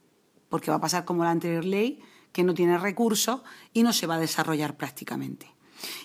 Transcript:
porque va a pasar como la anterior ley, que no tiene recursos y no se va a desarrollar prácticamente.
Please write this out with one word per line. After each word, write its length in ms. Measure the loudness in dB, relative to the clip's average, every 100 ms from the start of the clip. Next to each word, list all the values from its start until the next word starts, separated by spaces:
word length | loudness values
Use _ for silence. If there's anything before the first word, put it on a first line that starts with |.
| _ _ _ _ -6
porque 220 | -4 0
va 60 | 0
a 40 |
pasar 240 | 0 -2
como 200 | -2 0
la 80 | 2
anterior 320 | 0 0 -2
ley, 360 | 0 0 0 -4 -14 -20 _
que 120 | 0
no 100 | 2
tiene 240 | 4 4 4
recursos 600 | 2 0 2 2 0 -2 -6 -20 -4
y 100 | 2
no 100 | 4
se 140 | 2 0
va 100 | 0
a 40 |
desarrollar 560 | 0 0 0 0 -2 -4
prácticamente. 800 | -10 -10 -10 -8 -8 -10 -16 _ _ -16 -12 -10